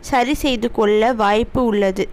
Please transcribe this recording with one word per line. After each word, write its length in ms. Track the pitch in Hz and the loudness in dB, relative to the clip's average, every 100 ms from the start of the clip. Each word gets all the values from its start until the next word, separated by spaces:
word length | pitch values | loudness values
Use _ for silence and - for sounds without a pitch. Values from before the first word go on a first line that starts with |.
சரி 340 | - 254 240 | -2 0 0
செய்து 360 | 302 302 247 233 | 0 0 -2 -4
கொள்ள 420 | - 214 214 220 | 0 2 2 2
வாய்ப்பு 480 | 240 202 214 226 262 | 2 2 0 0 -2
உள்ளது. 420 | 247 208 196 190 - | 0 2 0 -2 -6